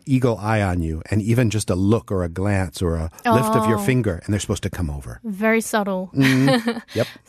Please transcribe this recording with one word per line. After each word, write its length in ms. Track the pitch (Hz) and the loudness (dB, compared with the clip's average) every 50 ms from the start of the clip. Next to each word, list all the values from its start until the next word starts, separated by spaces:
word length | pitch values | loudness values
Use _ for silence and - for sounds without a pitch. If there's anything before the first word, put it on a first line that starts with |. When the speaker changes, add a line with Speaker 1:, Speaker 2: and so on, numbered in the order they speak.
| - | 0
Speaker 1:
eagle 320 | 143 135 127 123 123 110 | 0 2 2 2 2 0
eye 240 | 92 101 107 113 107 | 0 -2 0 0 2
on 220 | 101 92 90 90 82 | 0 0 0 0 -2
you, 160 | 80 80 78 - - | -2 -4 -6 -4 -2
and 140 | 98 107 98 | -2 0 2
even 240 | 110 113 123 127 107 | 2 2 2 2 2
just 220 | 110 107 - - | 0 0 -2 -2
a 20 | 95 | 0
look 380 | 90 98 101 113 110 - - | 2 4 4 2 2 0 -2
or 80 | 104 92 | -2 -2
a 80 | 90 85 | -2 -2
glance 560 | 82 92 95 104 101 95 95 82 - - 95 | -4 -2 -2 0 0 0 0 -2 -4 -2 -2
or 160 | 85 82 80 | 0 0 -2
a 80 | 82 82 - - - | -2 -6 -6 -4 0
lift 320 | 240 226 - - 220 220 | 2 2 2 2 2 2
of 80 | 220 214 | 2 2
your 160 | 220 - - | 2 0 0
Speaker 2:
Oh. 60 | - | 0
Speaker 1:
finger, 340 | - 127 127 110 107 85 85 | 0 0 0 0 0 -2 -4
and 80 | - - | -2 -2
they're 140 | 104 98 - | -2 -2 -2
supposed 160 | - 101 - - | -4 -4 -4 -4
to 40 | 95 | -6
come 220 | - - 85 73 | -4 -4 -6 -6
over. 320 | 73 71 65 - - - - | -6 -8 -10 -14 -14 -12 -10
Speaker 2:
Very 400 | 226 196 185 220 220 226 226 220 | -10 -4 -2 0 2 2 2 0
subtle. 480 | - - 220 202 202 190 185 185 175 | 0 -2 -2 -2 -2 -4 -4 -6 -2
Speaker 1:
Mm-hmm. 720 | - 139 135 131 131 131 135 139 262 240 226 233 233 226 - | 0 2 4 4 4 4 4 4 2 2 0 -2 -6 -6 -8
Speaker 2:
<laughs> 80 | - - 113 | -6 -2 -2
Speaker 1:
Yep. 80 | - - - - _ | -2 -2 -6 -12 _